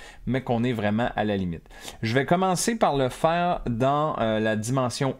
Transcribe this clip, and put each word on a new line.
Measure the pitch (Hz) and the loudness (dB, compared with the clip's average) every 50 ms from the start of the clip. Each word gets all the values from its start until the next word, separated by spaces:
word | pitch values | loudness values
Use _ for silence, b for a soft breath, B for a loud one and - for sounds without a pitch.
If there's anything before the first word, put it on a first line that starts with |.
| B B B B B | B B B B B
mais | - 120 131 | -2 -2 -2
qu'on | - - 120 113 117 | 0 0 0 0 2
est | 127 123 | 0 0
vraiment | 110 104 104 104 110 120 - - | 0 0 0 0 0 0 -2 -2
à | - 107 | -2 0
la | 107 104 98 | 0 0 0
limite. | 95 90 82 78 - B B B B B B B | -2 -2 -4 -8 -12 B B B B B B B
Je | - 110 113 | -4 0 0
vais | 135 135 | 0 2
commencer | - 175 180 185 190 180 - - 226 233 | 2 2 2 4 2 0 0 0 -2 0
par | 226 214 175 143 139 | 2 2 2 4 2
le | 131 123 | 2 0
faire | - - - 160 165 175 175 175 175 - - | 0 0 0 2 2 2 2 0 0 -2 -2
dans, | - 120 110 127 135 143 147 151 156 - - | -4 -2 2 2 2 2 2 2 0 0 0
euh, | 113 110 110 107 | 0 0 0 2
la | 110 110 110 107 | 2 2 0 0
dimension | 107 117 131 139 127 120 - - 143 131 - - | 0 0 0 0 0 0 -2 -2 -2 -2 -2 -4